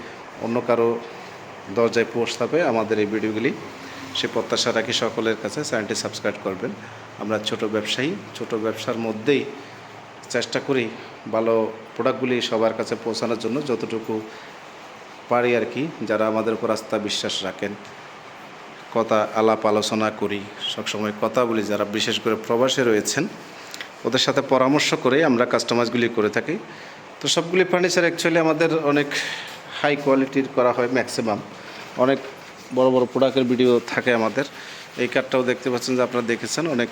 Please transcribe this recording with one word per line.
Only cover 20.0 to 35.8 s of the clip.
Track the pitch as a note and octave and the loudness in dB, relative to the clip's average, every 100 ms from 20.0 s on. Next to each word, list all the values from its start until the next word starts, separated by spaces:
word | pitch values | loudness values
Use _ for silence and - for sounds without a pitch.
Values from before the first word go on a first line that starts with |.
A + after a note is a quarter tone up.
| G#2+ | 0
করি, | G#2+ G2+ G2+ G2+ - - | -2 -4 -4 -8 -8 -6
সবসময় | - A2+ G#2 G#2+ G#2 | -6 -6 -4 -4 -2
কথা | A2+ B2+ A#2+ | 0 2 2
বলি, | A2+ | 0
যারা | G2+ G#2 G2+ G#2+ | 0 0 0 0
বিশেষ | A2 G#2 | -2 0
করে | A#2 A2 - | 0 0 0
প্রবাসে | A#2 C3 C#3 | 2 4 4
রয়েছেন, | A#2+ G#2+ - - G3 - - - - - - - A#2+ | 4 4 2 -2 -2 -6 -16 -16 -16 -14 -14 -6 0
ওদের | B2 - | 2 2
সাথে | C3 | 2
পরামর্শ | C3+ C3 C3 C#3 - | 2 4 6 4 2
করে | D#3+ B2+ C#3 | 2 4 4
আমরা | D#3+ A#2 A#2+ | 4 4 4
কাস্টমাইজগুলি | A#2 - A#2+ A#2 A#2+ A#2 A#2 | 2 2 2 2 2 2 2
করে | G#2 | 2
থাকি। | A#2 B2+ F#3 - - - - - - | 2 -2 -6 -8 -16 -16 -18 -18 -6
তো | C#3+ | 0
সবগুলি | F3 E3+ F#3 F3+ | 0 2 2 4
ফার্নিচার | F#3 F3+ F3+ E3+ | 4 4 4 2
actually | - E3+ E3 | 2 2 4
আমাদের | D#3+ D#3 E3 D#3+ C#3+ | 4 4 4 4 4
অনেক | C#3+ C#3+ - - - - - - - | 4 2 -2 -4 -6 -10 -14 -12 -2
হাই | D3 C#3+ | 0 2
কোয়ালিটির | C#3 C3+ C3 C3+ C3 - | 4 4 4 2 2 4
করা | B2 | 4
হয় | B2 A#2+ C3 | 4 2 2
ম্যাক্সিমাম, | - - A2+ G#2 - - - - - - | 0 -2 0 -2 -4 -14 -16 -14 -12 2
অনেক | B2+ C3+ - - - - - B2+ | 4 4 -2 -14 -18 -18 -4 4
বড় | C3 | 6
বড় | B2+ B2 | 6 4
প্রোডাক্টের | C3 C3 C3 B2 | 4 4 4 4
ভিডিও | B2 B2+ A#2+ - | 6 6 6 4
থাকে | - B2 | 0 2
আমাদের। | A#2 A2 A2+ C#3+ - - - - - | 4 4 0 -4 -8 -14 -14 -12 -2
এই | B2 | 0
কাঠটাও | C3+ B2+ C3+ | 2 2 2
দেখতে | B2 B2 C3+ | 2 0 0
পাচ্ছেন | B2 | -2